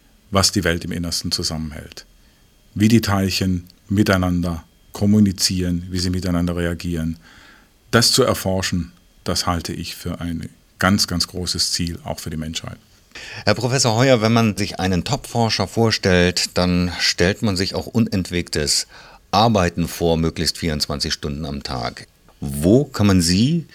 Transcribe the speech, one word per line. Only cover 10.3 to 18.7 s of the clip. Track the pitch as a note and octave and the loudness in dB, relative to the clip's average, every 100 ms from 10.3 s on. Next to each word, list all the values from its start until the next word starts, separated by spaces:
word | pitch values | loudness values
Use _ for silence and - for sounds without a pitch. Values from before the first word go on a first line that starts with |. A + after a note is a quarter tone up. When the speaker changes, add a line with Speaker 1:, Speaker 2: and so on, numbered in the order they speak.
| E2 - - _ - | -8 -10 -16 _ 0
Speaker 1:
ganz, | F#2 G2+ - | 2 2 0
ganz | F2 - | -2 -4
großes | F#2 F2 F2 - | -6 -6 -4 -4
Ziel, | - E2+ E2+ - | -2 -4 -6 -10
auch | E2 | -10
für | - | -8
die | D#2+ | -8
Menschheit. | D#2 E2 - - _ _ _ - - - | -8 -8 -10 -16 _ _ _ -20 -16 -6
Speaker 2:
Herr | - G#2+ | -2 0
Professor | B2 C3 B2 A2 | 0 0 2 4
Heuer, | C3+ B2 | 4 6
wenn | A2 | 6
man | A#2 A2+ F#2+ | 4 4 2
sich | F#2+ - | -4 -2
einen | F#2 F2+ | 0 0
Top-Forscher | - C#3 - A#2 A2+ - G2 | 0 -4 -4 -2 0 0 -2
vorstellt, | - A2+ - G2 F2+ F2 F2 - | 2 2 2 4 4 4 2 -2
dann | - F2+ F2+ F2 E2+ | 0 2 2 0 -2
stellt | - - F2+ G2+ | -2 2 0 2
man | A2+ F#2 | -2 -2
sich | F#2+ - | -2 -4
auch | - | -4
unentwegtes | A#2 - G2+ E2+ F2 E2 D#2+ D2 | 0 0 0 -2 -4 -2 -2 0